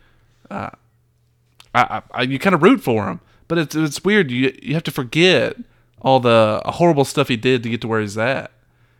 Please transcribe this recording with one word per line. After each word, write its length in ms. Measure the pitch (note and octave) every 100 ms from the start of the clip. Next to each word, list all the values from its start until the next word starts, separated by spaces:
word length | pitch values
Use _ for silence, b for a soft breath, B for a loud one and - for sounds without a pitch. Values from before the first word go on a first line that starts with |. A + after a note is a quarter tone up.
| _ _ _ _ -
Uh, 200 | G3+ G2+ - _ _ _ _ _ _ _ _ -
I, 80 | A#2+
I, 200 | - C3 -
I, 100 | -
you 160 | B2+ C3
kinda 180 | G3 F3
root 240 | F3+ C4
for 260 | - A2 G3
him, 100 | - _ b b
but 100 | E3+
it's, 180 | D3+ D3+
it's 280 | D#3 -
weird. 280 | F#3+ G#3 C#3+
You, 260 | B2 C3 -
you 120 | -
have 100 | D#3+
to 80 | D#3+
forget 640 | D3+ B2 D#3 F3+ C#3+ A2+ - - _ _ _
all 180 | C3 C3
the 420 | B2 A#2 G#2+ G#2+ -
horrible 400 | - E3+ C#3+ C3
stuff 220 | - C3+
he 100 | A#2
did 240 | B2+ B2+
to 60 | A#2
get 120 | A2+
to 60 | A#2
where 140 | A2
he's 160 | G#2+ G#2+
at. 340 | A#2 B2+ A2 _ _ _ _ _